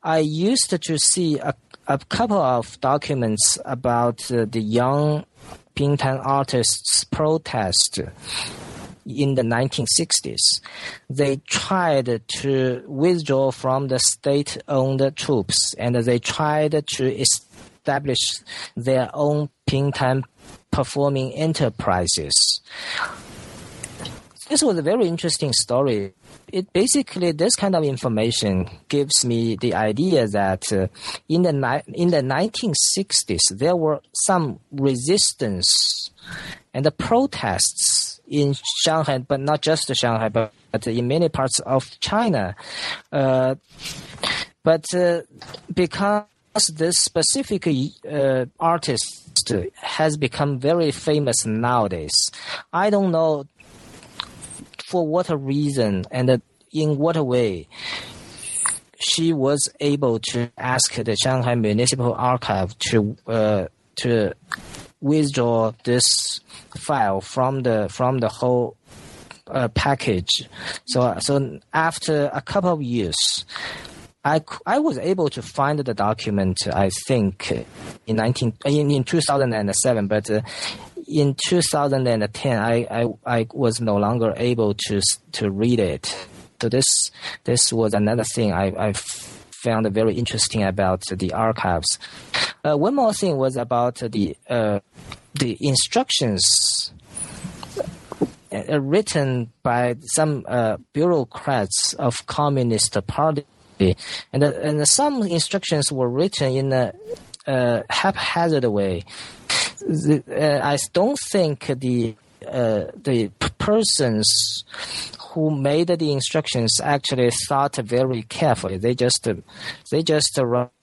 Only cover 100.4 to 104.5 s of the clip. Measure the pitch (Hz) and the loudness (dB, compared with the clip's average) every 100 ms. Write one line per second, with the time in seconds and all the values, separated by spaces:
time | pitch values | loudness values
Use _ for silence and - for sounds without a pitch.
100.4 | - 123 113 98 - 147 170 170 120 - | -2 0 0 -2 -6 0 2 2 0 -6
101.4 | - 131 101 - - - 120 120 - - | -2 0 0 -2 -2 -2 -2 -2 -6 0
102.4 | 147 139 120 110 - - - - 156 147 | 2 2 2 2 0 -2 -4 0 2 0
103.4 | - _ _ - 95 - - - - 131 | -6 _ _ 2 2 2 -4 -12 -4 2
104.4 | 147 | 2